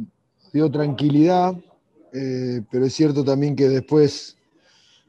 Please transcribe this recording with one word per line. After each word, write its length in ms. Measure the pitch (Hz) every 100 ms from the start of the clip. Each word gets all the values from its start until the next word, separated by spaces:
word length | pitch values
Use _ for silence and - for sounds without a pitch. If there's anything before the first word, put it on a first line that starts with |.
| 113 _ _ _ _
dio 200 | 147 156
tranquilidad, 800 | 147 147 135 147 147 160 180 180 180 - _ _ _ _
eh, 520 | 131 131 127 127 123 104
pero 120 | 127
es 120 | 131 -
cierto 280 | 156 143
también 320 | 139 135 147 135
que 140 | 135
después 680 | 135 - 151 147 - - _ _ _ _ _ _ _